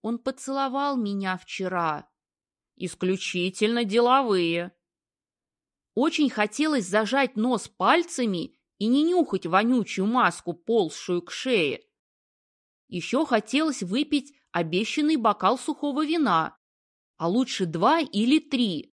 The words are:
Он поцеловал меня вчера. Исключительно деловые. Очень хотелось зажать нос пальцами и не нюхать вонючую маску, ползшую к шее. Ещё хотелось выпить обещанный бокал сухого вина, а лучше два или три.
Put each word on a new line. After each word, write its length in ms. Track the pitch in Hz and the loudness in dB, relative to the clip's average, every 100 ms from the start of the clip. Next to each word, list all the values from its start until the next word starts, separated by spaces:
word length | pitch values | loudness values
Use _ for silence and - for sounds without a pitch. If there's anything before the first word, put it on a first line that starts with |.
Он 180 | 214 233 | -4 -4
поцеловал 760 | 269 269 - 269 269 262 285 269 | -4 -6 -6 -4 -2 -2 -2 -2
меня 400 | 208 202 196 185 | -2 -2 -4 -6
вчера. 720 | - - 190 180 170 151 - _ _ _ _ _ _ | -8 -6 -4 0 0 -2 -8 _ _ _ _ _ _
Исключительно 1080 | _ 180 - 185 185 - 185 180 190 214 233 | _ -10 -4 -2 -2 -2 -2 -4 0 0 0
деловые. 880 | 233 214 240 262 254 190 170 170 175 _ _ _ _ _ _ _ _ _ _ _ _ | 0 0 4 4 4 2 2 -2 -6 _ _ _ _ _ _ _ _ _ _ _ _
Очень 360 | - 294 320 294 | 0 0 2 0
хотелось 580 | - 208 - 311 294 180 | 0 -4 0 0 0 0
зажать 480 | 202 214 262 262 233 | 0 2 0 0 0
нос 320 | 233 240 - | 0 -2 -4
пальцами 880 | _ 190 311 339 - 240 180 - _ _ _ | _ 2 2 2 -2 -2 -2 -6 _ _ _
и 100 | 208 | 0
не 160 | 262 | 2
нюхать 420 | 311 359 277 190 165 | 4 2 2 0 2
вонючую 600 | 180 220 254 202 - 196 | 2 4 2 0 -2 0
маску, 480 | 254 202 - - | 2 2 0 -10
ползшую 680 | 170 - 233 170 - - 175 | -10 0 2 2 -2 -4 -4
к 80 | 175 | -4
шее. 540 | - 254 233 151 120 _ _ _ _ _ _ _ _ _ _ _ | -8 0 2 2 -2 _ _ _ _ _ _ _ _ _ _ _
Ещё 360 | 180 - 240 | -10 -2 -2
хотелось 600 | 320 233 - 269 320 269 | 2 0 0 0 0 -2
выпить 500 | 180 208 294 294 - _ _ | -4 -2 0 -2 -4 _ _
обещанный 680 | 170 165 175 214 - 302 311 | -4 -2 -2 -2 0 0 2
бокал 420 | 220 196 185 254 | 2 2 2 0
сухого 460 | - 302 294 269 | -2 -4 -4 -2
вина, 540 | 302 339 269 170 160 _ _ _ _ _ _ _ | -2 0 2 2 0 _ _ _ _ _ _ _
а 120 | 165 | 0
лучше 380 | 208 254 - 185 | 0 0 -2 -4
два 340 | 160 208 320 | 2 2 2
или 400 | 302 202 233 311 | 0 -2 2 2
три. 520 | - 269 233 160 - | 2 -2 0 -2 -8